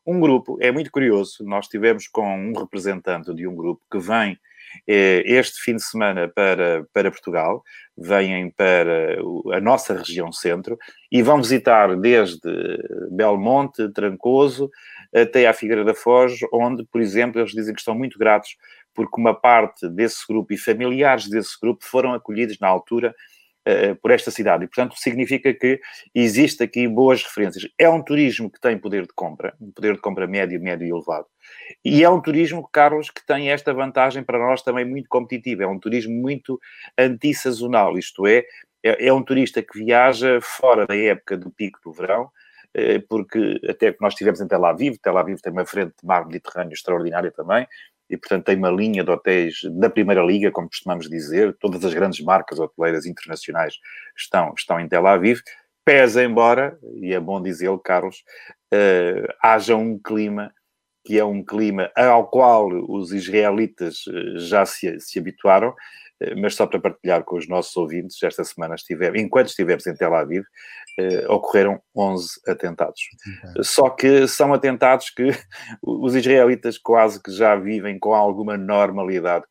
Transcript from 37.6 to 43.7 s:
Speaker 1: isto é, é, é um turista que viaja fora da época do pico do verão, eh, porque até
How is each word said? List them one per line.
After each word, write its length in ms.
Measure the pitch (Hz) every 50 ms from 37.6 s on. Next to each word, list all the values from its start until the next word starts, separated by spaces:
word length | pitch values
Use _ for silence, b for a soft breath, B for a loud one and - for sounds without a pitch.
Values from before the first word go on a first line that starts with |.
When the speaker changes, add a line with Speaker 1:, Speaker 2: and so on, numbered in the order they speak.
| 123 123 123 110 101 90 82 92
Speaker 1:
isto 300 | - - - - 95 104
é, 160 | 113 123 120 B B B B B _ _ -
é, 240 | 113 110 - 123 131
é 60 | 135
um 100 | 135 127
turista 400 | - 135 131 131 - - 120 104
que 160 | - - 104
viaja 600 | 107 117 120 123 127 135 127 113 123 131 127 120
fora 440 | - - - - - 127 120 107 101
da 120 | 90 101 104
época 400 | 107 107 95 90 _ - 98 90
do 120 | 87 92
pico 300 | - - 107 95 - _ -
do 80 | 85 80
verão, 360 | - 90 90 101 117 127 135 _ b b b b b b b b
eh, 260 | - 113 113 104 104 101 -
porque 540 | 110 107 95 - - 110 107 104 98 - -
até 240 | -